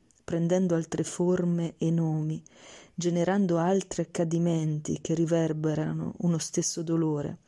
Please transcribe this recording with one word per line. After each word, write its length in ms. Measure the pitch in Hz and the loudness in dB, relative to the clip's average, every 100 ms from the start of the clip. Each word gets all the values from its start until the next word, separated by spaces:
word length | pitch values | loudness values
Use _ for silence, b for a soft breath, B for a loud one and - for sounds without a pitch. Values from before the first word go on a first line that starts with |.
| _ _ | _ _
prendendo 500 | - 170 170 185 185 | -6 -2 2 2 2
altre 300 | 165 160 165 | 2 0 -4
forme 720 | 165 - 175 180 175 170 165 - | -4 0 0 2 0 0 -2 -2
e 140 | 160 | 0
nomi, 500 | 165 160 156 156 156 - B B B B - | 2 0 0 -2 -6 -10 B B B B -4
generando 600 | 170 170 170 196 190 170 | -2 2 2 2 2 2
altri 440 | 170 196 185 - | 2 2 0 -6
accadimenti 960 | 165 - 170 165 170 165 156 151 151 156 | -6 -2 0 2 2 2 0 -2 -4 -6
che 120 | - | -2
riverberano 1000 | 165 160 165 160 156 156 151 156 160 165 - | 0 2 2 2 0 -2 0 -2 -4 -6 -2
uno 180 | 175 165 | 0 0
stesso 440 | - - 165 - | -2 -2 -2 -4
dolore, 580 | 165 165 160 147 147 - | -2 0 0 0 -4 -8